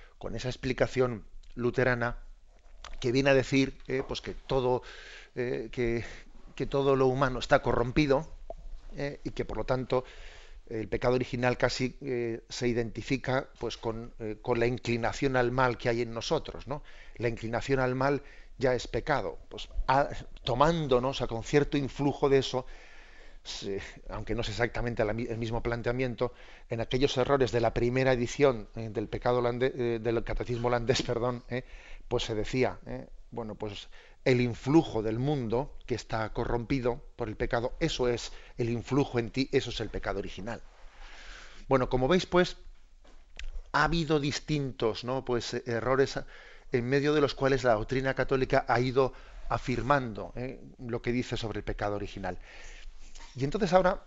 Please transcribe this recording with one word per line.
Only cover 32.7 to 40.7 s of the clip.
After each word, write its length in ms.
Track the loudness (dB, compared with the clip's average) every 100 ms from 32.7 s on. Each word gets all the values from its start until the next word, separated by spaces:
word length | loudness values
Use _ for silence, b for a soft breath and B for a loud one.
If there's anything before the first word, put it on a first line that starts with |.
| 0 -10
eh, 200 | -10 -12 -16 -12
bueno, 240 | -10 -10
pues 340 | -8 -8 -10 -14 B B B
el 160 | 4 4
influjo 600 | 4 0 4 6 6 0
del 160 | 0 0
mundo 580 | 0 0 0 0 -2 -6 -4
que 80 |
está 380 | -4 -2 -2 -2
corrompido 680 | -2 0 0 0 0 0 -2 -6 -8
por 120 | -6
el 80 | -4
pecado, 400 | -2 0 -2 -2
eso 280 | -2 2 2
es 240 | 0 -4 B B B
el 140 | -2
influjo 480 | -2 0 2 2 0
en 120 | 0
ti, 180 | 0 2
eso 180 | 2 2
es 100 | -4
el 100 | -4
pecado 280 | -4 -4 -4
original. 440 | -4 -8 -8 -8 -12